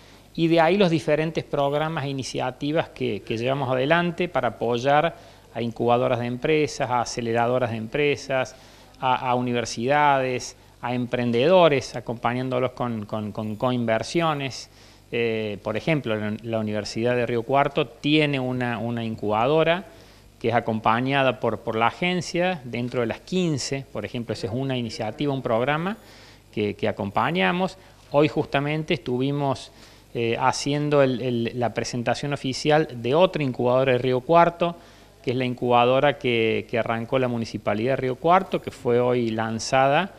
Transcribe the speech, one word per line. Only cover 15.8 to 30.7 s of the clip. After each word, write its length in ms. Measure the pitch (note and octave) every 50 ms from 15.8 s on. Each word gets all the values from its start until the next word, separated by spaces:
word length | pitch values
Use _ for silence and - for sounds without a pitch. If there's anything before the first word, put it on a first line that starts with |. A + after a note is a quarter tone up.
| - E3 D#3+ C#3+ A#2+ A#2 A2 G#2+
la, 180 | G#2+ G#2+ G#2+ G#2+ -
la 160 | A#2 A2+ A2
Universidad 560 | A2 G#2+ G#2 G#2+ G2+ - - A2+ A2+ B2 B2
de 100 | B2 A#2+
Río 160 | A#2 A#2+ A#2 A2
Cuarto 440 | - C3+ C#3 C#3+ C#3+ - E3 C#3+ A#2+
tiene 540 | - - - D3 D3+ D#3 D3+ C#3+ C#3+ C3
una, 360 | B2+ B2+ B2+ B2+ B2 A#2+ A#2 G#2
una 280 | A2 A#2 A#2+ A#2 A2+
incubadora 800 | A2+ A2 - - G#2 G#2+ A2 A#2 C3+ D3+ D#3+ D#3+ E3 E3+ F#3 G3+ - - - - - - - - - - -
que 120 | - A#2
es 40 | A#2
acompañada 840 | A#2+ A#2 A#2 A2 A2 - A2+ A2 A#2 B2+ C3+ C#3 C#3 C3+ C3 A#2+ -
por, 200 | - A#2 G#2+ G2
por 180 | - A#2 A2 A2
la 100 | A#2 A#2
agencia 720 | - - F3+ F3+ F3+ F3+ - - - E3+ F3 F#3 F#3 D3+ B2+
dentro 340 | B2 A#2 A#2+ B2 B2 B2+ B2+
de 80 | A#2+ A2
las 140 | - -
quince, 640 | - - F3+ F#3 F3+ E3 D3+ B2 - - C#3 C3+ C3 - -
por 100 | A#2 G2+
ejemplo, 300 | - - B2 A2+ - G#2+
esa 140 | - - G#2
es 60 | A2
una 220 | B2+ C3+ C3+ C3
iniciativa, 560 | B2 A#2+ A2 - - A2+ G#2+ - - D3 C#3+
un 100 | C3+ C3+
programa 540 | A#2+ B2 A#2 A2 B2 C#3 D3 D#3 E3+ F#3+ A3+ - - - - - - - - - - _
que, 240 | - - G#2 G#2 F#2
que 140 | - - G#2
acompañamos. 880 | F#2+ - G2+ G2+ - A2 A2+ C#3 E3 F#3 F#3+ F#3 F3 F3+ F#3 F3+ - - - - - - - -
Hoy 160 | - C#3+ D#3 D3
justamente 680 | - D#3+ - - - C#3 C#3+ D3 D3+ D#3 D#3 - F3
estuvimos, 760 | - - C3+ B2 B2 C3+ C#3 C#3+ C#3+ C#3+ C3+ B2+ - - - - - - - - - - - -
eh, 220 | B2 A#2 A2+ A#2 C3
haciendo 640 | C3 B2+ - - - C#3